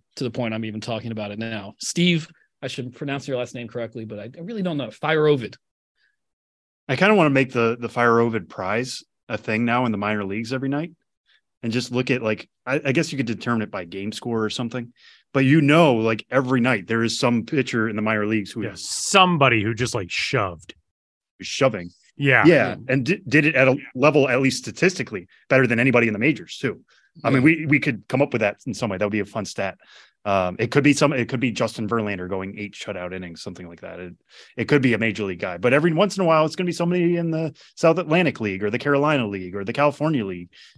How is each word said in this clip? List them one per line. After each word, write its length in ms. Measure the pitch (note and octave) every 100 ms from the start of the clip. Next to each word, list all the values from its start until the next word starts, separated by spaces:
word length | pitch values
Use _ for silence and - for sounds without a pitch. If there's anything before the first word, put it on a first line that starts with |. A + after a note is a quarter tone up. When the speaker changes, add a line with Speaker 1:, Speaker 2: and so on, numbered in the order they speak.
| _ -
Speaker 1:
to 80 |
the 80 | B2+
point 220 | B2+ A#2
I'm 100 | A2
even 160 | A2 G#2+
talking 320 | A#2+ A2 A#2
about 200 | G#2+ G#2
it 80 | G#2
now. 340 | A2+ A2 G2 -
Steve, 520 | - - F3 E3 D#3+ _ _ _
I 60 | C3+
should 280 | - B2+ -
pronounce 320 | C#3+ C#3 C#3
your 80 | B2
last 200 | A#2+ B2+
name 120 | A#2
correctly, 380 | B2 A2+ A#2 A2
but 140 | G#2
I, 100 | A2 E3
I 40 |
really 200 | F3 A3
don't 160 | F3+ D3
know. 120 | A2
Fire 380 | - D#3 D#3 D3+
Ovid. 300 | C#3 G#2+ - _ _ _ _ _ _ _ _ _ _ _ _ -
Speaker 2:
I 80 | C3
kinda 200 | G3 G#3
wanna 160 | D3+
make 200 | C3+ C3
the, 240 | B2 A#2 B2
the 120 | A#2+
Fire 300 | B2+ A#2+ A#2
Ovid 260 | A#2 A2 F2
Prize 560 | - F#2+ A2 B2+ - - _ -
a 100 | A2+
thing 280 | - A2 A#2+
now 200 | B2 B2
in 60 |
the 60 | G#2
minor 260 | G#2 G#2+
leagues 300 | G2 G#2 A#2
every 160 | C3 C3+
night 240 | C#3+ E3+ _ _ _ _ _ _ _
and 120 | A#2
just 180 | A#2+ A#2+
look 180 | B2 -
at, 120 | B2
like, 260 | A2+ A2 - _ B2
I, 140 | D3 -
I 60 |
guess 180 | C#3+ -
you 60 | C3+
could 80 | A#2
determine 380 | G2+ B2 A#2
it 80 | G2+
by 120 | G2
game 300 | E2+ G2 G2+
score 320 | - A#2+ A2+ G#2+
or 40 |
something, 440 | - A#2 B2+ A#2+ _ - _ _
but, 100 | C3+
you 160 | C3+ D#3+
know, 360 | C#3+ D#3+ D#3 A#2
like, 300 | A2+ A2+ -
every 300 | B2+ B2+ C3
night 260 | A#2+ G#2+ F2+
there 160 | A2+
is 160 | A2+ -
some 260 | B2+ A#2 -
pitcher 440 | D3 B2+ A#2+ A2
in 80 | G#2+
the 40 |
minor 260 | G#2+ G#2+ G#2
leagues 240 | A2 F#2
who 120 | A2+
Speaker 3:
Yeah, 100 | G#2
Speaker 2:
is 140 | - -
Speaker 3:
somebody 760 | - - G3+ F3+ E3 C3 A2+
who 120 | G#2+
just, 200 | A2 B2
like, 160 | A#2 F2
shoved. 640 | - - B2+ F#2+ E2 - - _ _ _ _ _ _
Speaker 2:
shoving. 480 | - - C3+ G#2 F2 _ _ -
Speaker 3:
Yeah. 260 | C#3 B2 G#2+
Speaker 2:
Yeah. 100 | D3+ F#2
Speaker 1:
Yeah. 80 | F#2+ A#2+
Speaker 2:
And 160 | C3+ B2
di-, 160 | G#3 A#2
did 200 | D3 D3
it 100 | B2+
at 140 | C3
a 80 | B2+ C3 B2+
level, 320 | D3 D3 C3+
at 140 | B2
least 160 | C3+ C3
statistically, 720 | - - F3+ F#3 - G2+ F2 _ -
better 200 | C3 B2+
than 120 | A#2
anybody 280 | C3 A#2+ A2+
in 60 |
the 60 | G#2
majors 380 | C3+ C#3 E2+ -
too. 240 | B2 F2+ _ _ _ -
I 60 | A#2
mean, 80 | C3
Speaker 1:
Yeah. 80 | D3
Speaker 2:
we, 200 | E3 D#3
we 140 | C3+
could 240 | D3+ G#2+ -
come 120 | -
up 120 | C#3+
with 80 | A2+
that 160 | G#2 - -
in 80 |
some 160 | G2 A2+
way. 80 | F#2
That 80 | G2+
would 60 |
be 80 | G#2+
a 40 | G2
fun 200 | A2+ F#2+
stat. 320 | - G2 - _ - - _ G#2
Um, 320 | G2 F2+ F#2
it 100 | A#2
could 140 | D3+
be 80 | C#3+
some, 220 | C3+ D3
it 160 | C3+ A#2
could 100 | A#2+
be 120 | B2
Justin 360 | G#2 A2+ - G#2+
Verlander 400 | A#2 G#2 F#2+ F2+
going 320 | F#2+ F#2+ G2
eight 140 | G#2
shutout 400 | - - F#2+ F2+
innings, 280 | F#2 F2+ E2
something 280 | G2 F2+ F2
like 100 | E2+
that. 200 | F2+ F2+
It, 140 | F2+ - _ - - -
it 80 | A2
could 160 | D3
be 120 | B2+
a 40 | G#2+
major 260 | A2+ G2+
league 160 | G2 F2
guy, 180 | F#2+ F2
but 140 | A#2+
every 220 | C#3 E3+
once 240 | D#3+ G3+ G3
in 60 |
a 20 | E3+
while, 200 | D#3+ D#3
it's 120 | F3
gonna 80 | F3+
be 80 |
somebody 420 | E3 E3+ F3+ E3+ E3+
in 160 | E3+
the 240 | D#3+ D#3+ - - -
South 220 | E3 E3
Atlantic 420 | D3+ E3+ D#3+ -
League 200 | G#2+ F#2+
or 80 | G#2
the 80 | A#2+
Carolina 480 | D3 C#3+ D3 C#3+ G#2+
League 300 | G2 F2+ G2
or 80 |
the 80 | G2
California 540 | A#2 D3 C#3 D3+ C#3+ G2
League, 240 | F2 F2+ - -